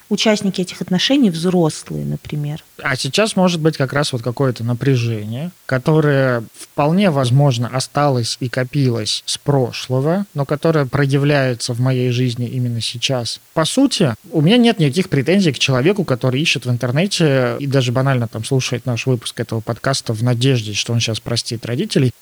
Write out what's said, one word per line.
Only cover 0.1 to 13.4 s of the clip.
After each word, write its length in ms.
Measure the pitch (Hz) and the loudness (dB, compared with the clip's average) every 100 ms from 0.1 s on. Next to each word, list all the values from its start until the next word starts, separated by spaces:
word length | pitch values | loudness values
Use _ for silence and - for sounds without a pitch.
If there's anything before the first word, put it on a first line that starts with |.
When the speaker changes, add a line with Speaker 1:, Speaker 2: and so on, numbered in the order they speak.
| 208 226 208 202 185 | 0 2 2 0 -2
Speaker 1:
этих 200 | 180 - | -6 -8
отношений 500 | - 180 - 277 226 | -2 0 2 4 2
взрослые, 760 | 165 175 180 156 - - 156 143 | 2 0 2 2 0 -8 -8 -6
например. 580 | 147 - 151 147 151 - - | -6 -6 -6 -6 -8 -12 -10
Speaker 2:
А 120 | 147 131 | -4 -4
сейчас 400 | 139 156 214 196 | -2 0 0 2
может 260 | 185 170 | 2 2
быть 160 | 156 151 | 0 0
как 160 | 131 | 0
раз 200 | 139 147 | 0 -2
вот 80 | 127 | -2
какое-то 420 | 117 117 139 117 | -4 -2 0 0
напряжение, 880 | 113 120 131 131 117 113 104 117 170 - - | -4 -2 0 2 0 -4 -6 -8 -8 -12 -4
которое 800 | 131 123 156 147 139 131 120 104 - | -2 2 2 4 4 2 0 -4 -14
вполне 540 | - - 147 175 202 | -10 -2 0 2 2
возможно 580 | 139 127 131 143 117 120 | 2 2 4 4 2 -2
осталось 680 | 127 - - 147 127 113 - | -4 -4 0 2 2 -2 -4
и 80 | 127 | -6
копилось 760 | 135 127 147 131 117 107 - - | -4 -4 0 0 0 -4 -6 -6
с 120 | - | -6
прошлого, 880 | - 139 120 110 - 127 143 180 202 | 0 2 0 -4 -4 -2 0 0 -2
но 120 | 147 139 | -4 -4
которое 400 | 147 165 160 135 | -2 0 2 0
проявляется 880 | 143 143 139 143 147 131 120 - | 0 2 2 2 2 2 -2 -4
в 60 | 117 | -2
моей 320 | 127 127 123 | 0 2 0
жизни 360 | 120 127 117 117 | 0 0 -2 -4
именно 340 | 131 123 117 | -4 -4 -4
сейчас. 580 | 110 120 - 131 117 - | -6 -6 -4 -2 -4 -8